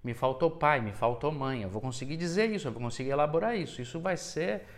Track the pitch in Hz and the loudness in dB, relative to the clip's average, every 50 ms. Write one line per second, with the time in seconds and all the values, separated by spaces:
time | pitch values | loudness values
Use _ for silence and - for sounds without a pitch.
0 | - 120 117 - - 131 131 - 170 - - - 151 147 151 135 113 107 98 - | -6 -6 -2 0 2 0 2 4 2 0 2 4 4 4 4 4 2 0 -2 2
1 | 120 117 120 120 - 147 156 143 135 135 135 123 107 95 95 107 123 131 123 117 | 2 2 2 2 0 -2 0 0 -2 -2 -2 -2 -2 -4 -4 -4 -4 -4 -4 -4
2 | 131 131 151 160 175 170 165 190 220 226 214 190 147 131 110 117 123 117 117 - | -4 -4 -4 -2 -2 0 2 2 2 2 2 0 -2 -4 -4 -2 -4 -4 -4 -2
3 | 131 131 139 143 147 151 151 165 196 226 240 208 160 131 - - 123 120 - 165 | -2 0 2 4 4 4 4 4 2 2 0 0 -2 -4 -6 -8 -8 -6 -6 -4
4 | 165 190 180 165 - - - 151 165 190 214 196 202 - - | -2 0 0 -2 -2 -4 -4 -2 0 0 0 -2 -4 -10 -16